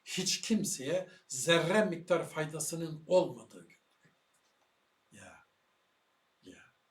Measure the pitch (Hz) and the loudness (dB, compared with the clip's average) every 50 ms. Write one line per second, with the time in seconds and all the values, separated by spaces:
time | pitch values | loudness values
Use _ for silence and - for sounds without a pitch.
0 | _ - - - 185 185 - - - - 226 202 - - - - 127 139 170 185 | _ -8 -6 -2 -2 0 -2 -2 0 0 0 0 0 -2 -4 -6 -4 -4 -2 -4
1 | - - - - _ - 131 131 127 160 170 165 156 165 190 214 214 180 170 - | -4 -6 -12 -20 _ -10 -8 -2 2 4 4 4 4 4 4 4 4 2 0 -4
2 | - - 180 160 143 - - 160 156 151 156 156 - - 170 165 165 160 160 156 | 0 0 0 0 0 -2 -6 -6 -6 -6 -6 -6 -6 -6 -4 -6 -6 -8 -8 -12
3 | - - 175 185 - - 131 117 - - - 92 85 - - _ _ _ _ _ | 0 4 4 4 4 4 -2 -10 -16 -18 -20 -20 -20 -20 -20 _ _ _ _ _
4 | _ _ _ _ _ _ _ _ _ _ _ _ _ _ _ _ _ _ _ _ | _ _ _ _ _ _ _ _ _ _ _ _ _ _ _ _ _ _ _ _
5 | _ _ - - 98 95 - - _ _ _ _ _ _ _ _ _ _ _ _ | _ _ -20 -20 -20 -20 -20 -20 _ _ _ _ _ _ _ _ _ _ _ _
6 | _ _ _ _ _ _ _ _ _ 95 85 - - - _ _ _ _ | _ _ _ _ _ _ _ _ _ -20 -20 -20 -20 -20 _ _ _ _